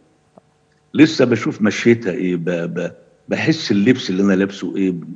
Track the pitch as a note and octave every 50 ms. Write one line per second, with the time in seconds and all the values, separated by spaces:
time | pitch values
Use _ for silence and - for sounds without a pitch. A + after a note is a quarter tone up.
0 | _ _ _ _ _ _ _ - - _ _ _ _ _ _ _ _ _ - -
1 | D#3 D3+ - - C3 A#2 A#2 A2 - D#3 B2+ - A2 G#2 F#2+ - - A#2 A#2+ A#2
2 | A#2 F#2+ E2+ - F2+ F2+ F2+ E2+ E2 F#2 F2 E2+ E2+ E2+ E2 F2+ E2+ E2+ - -
3 | - _ _ _ _ - G2 - - - D#3 - - - G#2+ G2+ G2+ A#2+ B2+ B2+
4 | - - F#2 F#2 G2 G2+ F#2 F#2 G2 G2 - - F#2 F2 - G2 F#2+ F#2 F2+ E2+
5 | D#2 - -